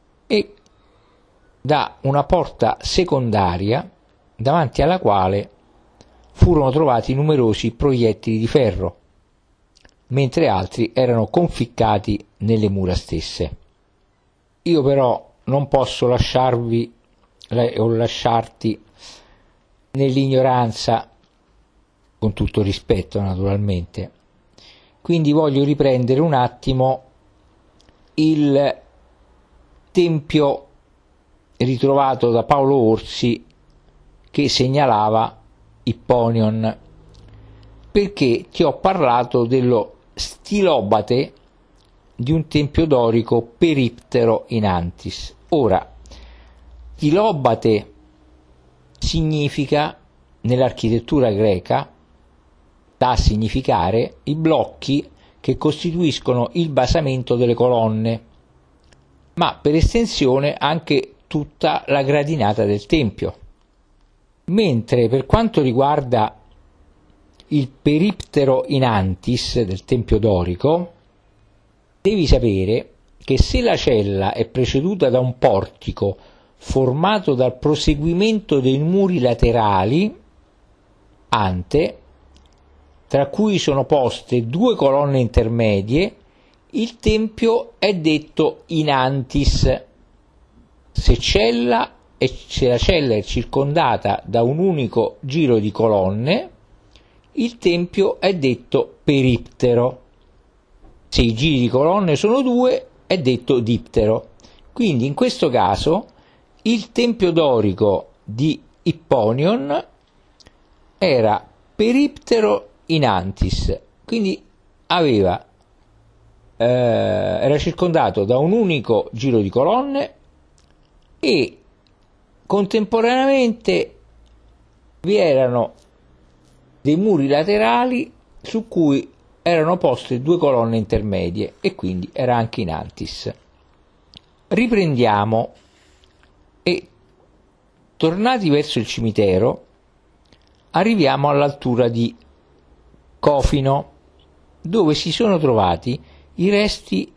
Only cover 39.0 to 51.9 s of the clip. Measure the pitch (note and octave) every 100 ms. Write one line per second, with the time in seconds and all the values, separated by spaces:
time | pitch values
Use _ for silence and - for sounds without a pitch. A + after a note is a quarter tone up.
39 | C3+ A#2+ B2 B2+ A#2+ C3 B2 A#2 G2+ -
40 | _ - - - - G3+ F#3+ C#3 G2+ A2
41 | G#2 B2 D#3 - _ _ _ _ _ _
42 | _ - A#2+ D#3+ D3+ D3 C#3+ - E3 C3
43 | A#2 A#2 A2 A#2+ A#2 - E3+ C#3+ A#2+ -
44 | - B2+ A2+ A2 - A#2 G#2 F2+ F2 -
45 | E2+ - - - - E3 A2+ F#2 - -
46 | - - - - - - - - - -
47 | D3+ F3 A3 D#3+ B2+ A2 A#2 G#2 - -
48 | _ _ _ _ _ _ _ _ _ _
49 | - D#3+ D#3 D#3 D3 - C3+ D3 D3+ -
50 | _ _ _ _ A#2 B2 B2+ - A2+ A2+
51 | - D3+ B2 G2+ G#2+ F2+ - B2 -